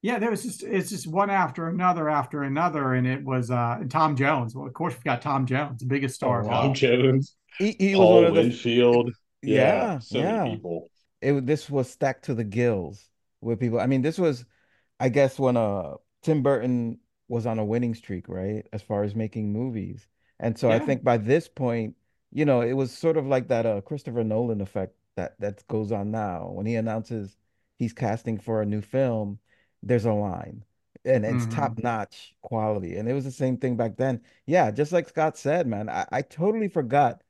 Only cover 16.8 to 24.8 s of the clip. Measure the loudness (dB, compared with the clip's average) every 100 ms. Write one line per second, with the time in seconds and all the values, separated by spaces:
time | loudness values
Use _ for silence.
16.8 | -2 -8 _ _ _ -4 -2 -2 -2 0
17.8 | -2 -6 -8 -10 -8 -8 -6 -6 -8 -12
18.8 | -4 -2 -2 -2 -6 -4 -4 -4 -4 -6
19.8 | -8 -12 _ _ _ _ -6 0 2 2
20.8 | 2 0 2 2 4 2 0 -6 -4 -2
21.8 | -6 -10 _ _ _ -2 2 4 2 0
22.8 | -2 -2 0 0 2 0 0 0 0 -2
23.8 | -4 -10 -6 -4 -2 0 -2 -2 -4 -6